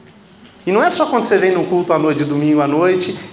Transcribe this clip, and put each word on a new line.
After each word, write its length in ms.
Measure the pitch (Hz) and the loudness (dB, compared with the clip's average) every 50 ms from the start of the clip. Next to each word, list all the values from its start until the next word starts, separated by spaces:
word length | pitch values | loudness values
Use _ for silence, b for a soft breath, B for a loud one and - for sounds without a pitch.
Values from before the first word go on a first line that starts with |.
| - - - - - - - - - - - - - | -20 -20 -20 -20 -20 -20 -20 -20 -20 -20 -20 -10 -4
E 60 | 180 | -2
não 120 | 190 226 302 | 0 2 2
é 80 | 349 | 2
só 140 | - - 311 | 0 0 -2
quando 180 | - - 226 214 | 0 -2 -2 0
você 140 | - 202 175 | 0 0 2
vem 140 | 180 190 | 2 2
no 140 | 185 175 151 | 0 0 0
culto 280 | 165 180 175 165 175 165 | 0 0 0 0 0 0
à 60 | 151 | 0
noite, 200 | 151 156 147 147 | 0 0 0 -2
de 60 | 143 | -2
domingo 360 | 139 147 147 147 151 151 151 | -2 -2 0 0 2 2 2
à 60 | 143 143 | 2 2
noite, 500 | 143 156 175 185 185 185 180 - - B B B | 2 2 2 2 2 0 -2 -4 -6 B B B